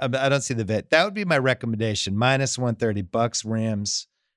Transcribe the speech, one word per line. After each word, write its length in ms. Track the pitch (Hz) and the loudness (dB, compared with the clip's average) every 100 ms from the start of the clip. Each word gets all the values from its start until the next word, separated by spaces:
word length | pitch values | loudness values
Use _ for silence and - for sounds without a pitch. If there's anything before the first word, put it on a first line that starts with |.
I 280 | 135 131 135 | -2 0 2
don't 120 | 139 | 0
see 120 | - | 0
the 120 | 117 98 | -2 0
fit. 240 | 107 - | -2 2
That 140 | 156 | 2
would 100 | 202 | 2
be 120 | 202 185 | 0 0
my 120 | 147 | 2
recommendation. 800 | 131 123 120 107 110 104 98 101 | 2 0 -2 -2 -2 -2 -2 2
Minus 400 | 123 135 131 127 | 2 2 0 -2
one 180 | 123 110 | -2 0
thirty, 260 | 113 101 | 0 0
Bucks, 420 | 92 117 117 - | -2 0 0 -2
Rams, 640 | 110 110 110 104 104 - - _ _ | -4 -2 -2 -2 -4 -6 -8 _ _